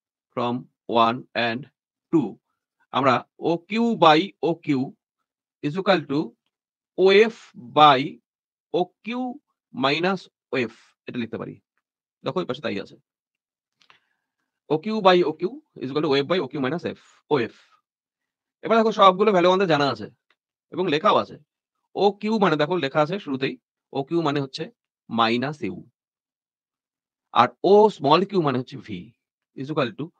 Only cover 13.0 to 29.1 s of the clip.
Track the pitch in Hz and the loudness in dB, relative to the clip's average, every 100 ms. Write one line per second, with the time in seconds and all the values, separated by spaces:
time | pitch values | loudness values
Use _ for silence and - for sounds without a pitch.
13 | _ _ _ _ _ _ _ _ _ _ | _ _ _ _ _ _ _ _ _ _
14 | _ _ _ _ _ _ - 151 208 220 | _ _ _ _ _ _ -6 -4 -4 2
15 | 190 180 165 156 185 285 _ - 127 139 | 4 4 2 -2 -8 -10 _ -14 -8 -4
16 | 156 139 139 185 - 151 127 165 104 98 | 0 0 0 -4 -4 -4 -4 -4 -8 -12
17 | _ _ - 147 110 - _ _ _ _ | _ _ -4 -2 -2 -10 _ _ _ _
18 | _ _ _ _ _ _ - 226 220 208 | _ _ _ _ _ _ -2 0 2 4
19 | 196 185 214 190 175 185 196 147 143 120 | 4 6 2 4 4 2 2 2 0 -2
20 | 104 _ _ _ _ _ _ 151 175 147 | -10 _ _ _ _ _ _ -6 -2 0
21 | 208 131 101 - _ _ _ _ _ - | 2 2 0 -10 _ _ _ _ _ 0
22 | 196 202 214 220 190 151 147 180 139 156 | 0 0 -2 2 2 2 0 -2 -2 0
23 | 151 196 147 131 135 - _ _ _ 135 | 0 -2 -6 -6 -6 -8 _ _ _ -8
24 | 135 170 156 143 135 - 175 _ _ _ | -4 -2 -2 -2 -4 -10 -14 _ _ _
25 | - 113 113 120 131 151 107 87 - _ | -8 -2 0 0 -4 -8 -10 -10 -16 _
26 | _ _ _ _ _ _ _ _ _ _ | _ _ _ _ _ _ _ _ _ _
27 | _ _ _ - 120 - 170 202 214 - | _ _ _ 0 0 2 4 6 4 2
28 | 139 160 196 185 147 127 123 139 - 92 | 2 2 2 -2 -2 -2 -6 -14 -14 -14
29 | - | -16